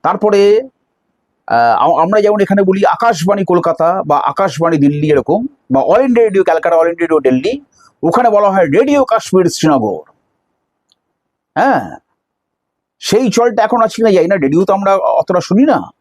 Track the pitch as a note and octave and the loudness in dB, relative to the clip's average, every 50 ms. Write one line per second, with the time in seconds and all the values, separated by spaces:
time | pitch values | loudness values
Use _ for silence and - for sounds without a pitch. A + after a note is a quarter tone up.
0 | - E3 F#3+ F#3+ G#3 G#3+ G3+ G3 G3+ G3+ G#3 A3+ C4+ C4 _ _ _ _ _ _ | -2 -4 -4 0 0 0 2 2 4 4 2 2 -2 -6 _ _ _ _ _ _
1 | _ _ _ _ _ _ _ _ _ - - A#2 A#2 A#2 A2+ - A#2+ D#3 E3+ C#3 | _ _ _ _ _ _ _ _ _ -4 0 0 2 2 2 2 2 0 2 0
2 | D#3+ F3+ G#3+ G#3+ G#3 G#3 G#3 G#3 G3+ - G3 G3+ G3 F#3 F#3+ G3 G3+ - D#3 - | 0 0 0 0 2 0 0 0 0 0 0 0 0 0 0 0 0 0 0 0
3 | A#3 A#3 A#3 D3+ D#3+ G3 G3+ G3 G3 D#3+ F3+ F3 E3 E3+ D#3+ - D#3+ E3+ F#3 F#3+ | 0 -2 -2 -2 -2 -2 -2 -2 0 0 0 0 0 -2 -2 0 0 -2 0 -2
4 | - D3 D3 C#3+ - C#3 C#3+ - G3 F#3 B2+ D3 E3 E3 E3 D3 C#3+ C#3+ D3 D3 | -2 -2 -2 0 0 -4 -2 -2 -4 -4 -2 -2 -2 -2 0 2 0 0 0 -2
5 | D3+ D3+ D3 C3+ - - E3 G#3+ B3 C#4+ _ _ _ _ B2+ C3+ - - F3+ A#3 | -2 0 0 0 0 0 -2 -2 -4 -8 _ _ _ _ -2 -2 2 2 2 2
6 | C4+ C4 A#3+ A#3 A3+ A3 F#3+ G3 F#3 - E3 E3 - F3 E3+ E3 E3 E3+ E3+ E3 | 2 2 2 2 2 2 2 0 0 0 0 0 0 0 2 2 2 0 -2 -4
7 | E3+ D#3+ D#3+ D#3 C3 C3 C3 C3 C#3 G3+ C4 C#4+ _ _ _ _ _ _ _ _ | -2 0 0 0 2 0 0 0 -2 -4 -6 -6 _ _ _ _ _ _ _ _
8 | - E3 E3 A#3+ B3 A#3 G#3 G3+ G#3 G3 F#3+ F#3+ F3 C#3+ C#3 G3 C4+ C#4 C#4+ C#4+ | -4 -2 0 2 2 2 2 2 2 2 2 2 0 2 2 0 2 2 0 0
9 | C4 - A3+ A3 - - F#3 F#3 F3+ E3+ - - - D#3 D3 C3 A2 G#2 F2+ D#2 | 0 0 -2 -4 -2 -2 0 0 0 0 -2 -2 0 0 0 0 -2 -4 -6 -8
10 | D2+ _ _ _ _ _ _ _ _ _ _ _ _ _ _ _ _ _ _ _ | -12 _ _ _ _ _ _ _ _ _ _ _ _ _ _ _ _ _ _ _
11 | _ _ _ _ _ _ _ _ _ _ _ - B3 C#4 A#3+ C#3 G#2+ E2+ - - | _ _ _ _ _ _ _ _ _ _ _ -2 0 0 0 -2 -4 -8 -16 -20
12 | _ _ _ _ _ _ _ _ _ _ _ _ _ _ _ _ _ _ _ _ | _ _ _ _ _ _ _ _ _ _ _ _ _ _ _ _ _ _ _ _
13 | - - G3 A3+ C4+ A3 - A#3 A#3 A#3+ G#3+ A3+ A3 A3 B3 A#3 A3+ A3 - - | -4 -2 0 0 0 0 0 0 0 0 0 0 0 0 2 0 0 -2 0 0
14 | A3+ A3 F#3+ F3+ E3 E3+ G3+ F#3 C#3+ C3+ D3 E3+ F#3+ F#3 F#3+ G3 G3 G3 G3 F#3+ | 0 2 2 2 2 0 0 0 0 0 0 0 2 0 0 0 0 0 0 0
15 | - A#2 A2+ - - - F#3 F3+ - - F#3+ G#3+ C#4 D#4 B3 D3 - - _ _ | 0 0 0 -2 -2 0 -2 -2 -2 0 2 2 2 2 2 -2 -4 -10 _ _